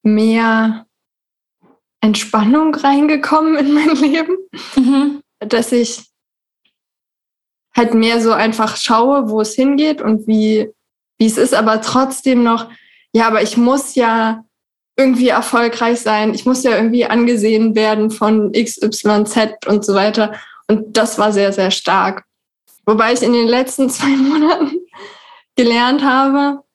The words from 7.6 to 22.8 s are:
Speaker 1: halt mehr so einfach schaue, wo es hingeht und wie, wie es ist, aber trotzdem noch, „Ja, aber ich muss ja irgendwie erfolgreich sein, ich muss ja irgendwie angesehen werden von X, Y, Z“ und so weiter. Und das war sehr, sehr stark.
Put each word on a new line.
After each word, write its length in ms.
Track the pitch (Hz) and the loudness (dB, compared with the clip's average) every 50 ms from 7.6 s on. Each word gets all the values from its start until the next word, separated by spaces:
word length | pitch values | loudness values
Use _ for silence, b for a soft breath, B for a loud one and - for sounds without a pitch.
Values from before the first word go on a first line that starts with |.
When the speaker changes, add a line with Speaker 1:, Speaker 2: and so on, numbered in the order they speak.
| _ _ _ | _ _ _
Speaker 1:
halt 200 | 247 233 226 233 | 0 0 2 2
mehr 260 | 226 220 226 233 233 | 2 2 2 0 0
so 120 | 220 226 | 2 0
einfach 440 | 220 - 214 220 220 226 220 214 - | 0 2 0 -2 0 -2 -4 -4 -4
schaue, 540 | - - - 233 220 233 262 285 277 254 214 | -6 -2 0 2 2 2 2 2 0 0 -2
wo 100 | 214 220 | -2 -2
es 140 | 214 214 - | -4 -2 -2
hingeht 480 | - 262 277 285 277 302 311 294 - | 0 0 0 2 0 0 0 -2 -2
und 240 | - 214 220 214 214 | -2 -2 -2 -2 0
wie, 440 | 220 220 214 214 214 220 214 214 - - _ _ _ _ _ _ _ _ _ | 0 0 0 2 2 0 0 -2 -4 -12 _ _ _ _ _ _ _ _ _
wie 80 | 220 | 0
es 120 | 226 220 - | 0 2 0
ist, 160 | - 262 - | 0 2 2
aber 260 | - 220 220 220 214 | 0 2 2 0 0
trotzdem 600 | 220 - - 254 269 262 262 - - 269 254 240 | -4 -2 0 0 0 0 -4 -4 0 0 2 2
noch, 260 | 240 233 226 226 226 B B B B B B B B B | 2 2 0 -2 -4 B B B B B B B B B
„Ja, 140 | - 226 226 | 0 0 2
aber 160 | 226 220 220 | 2 2 0
ich 140 | 202 220 - | -2 0 0
muss 380 | 240 233 240 269 277 269 - - | 0 2 2 2 0 -4 -4 -2
ja 500 | 269 240 226 226 226 220 220 220 220 - _ _ _ _ _ _ _ _ _ _ | 0 0 2 0 0 -2 -2 -4 -6 -12 _ _ _ _ _ _ _ _ _ _
irgendwie 320 | - 269 262 254 240 254 247 | 0 2 2 2 2 2 2
erfolgreich 720 | - - 240 - - 233 233 233 233 - 240 226 240 240 | 2 0 -2 0 0 0 0 0 -2 -2 -2 0 -2 -2
sein, 340 | - 220 214 214 214 220 - | -2 -2 -2 0 0 -2 -4
ich 120 | 214 - | -2 -2
muss 160 | 254 254 254 | -2 -2 0
ja 140 | 262 247 220 | 0 0 0
irgendwie 300 | 190 220 226 233 247 233 | 2 0 0 0 0 0
angesehen 680 | - 214 233 240 240 247 214 202 220 220 220 226 226 208 | 0 0 0 2 0 0 0 0 0 2 2 2 0 0
werden 360 | 214 220 214 214 214 214 220 | 0 0 0 0 0 -2 -4
von 420 | 220 - 214 208 220 220 208 190 | -2 -2 0 0 2 2 0 0
X, 280 | - 226 233 220 - - | -2 -2 -4 -4 -4 -4
Y, 460 | - 214 214 - - 208 214 208 208 | -4 -4 -4 -2 -2 0 0 0 0
Z“ 400 | 208 - 240 220 214 214 - - | 0 0 -2 -2 -2 -4 -10 -4
und 180 | - 208 208 214 | -2 -2 0 0
so 100 | - 196 | 0 0
weiter. 400 | 196 196 214 208 226 214 208 214 B B B B B B - | 0 0 0 0 -2 -2 -4 -4 B B B B B B -2
Und 280 | 214 214 220 214 - | -2 -2 -2 -2 -2
das 220 | 226 220 226 - - | -2 -2 0 -2 -2
war 140 | 208 214 | -2 0
sehr, 200 | 208 196 202 196 | 2 0 0 0
sehr 180 | 196 - 190 190 | 0 -2 -2 -2
stark. 540 | 202 - - - 185 190 180 190 190 - _ _ _ _ _ _ _ _ _ _ _ _ | -2 -2 -2 0 0 0 0 -2 -4 -8 _ _ _ _ _ _ _ _ _ _ _ _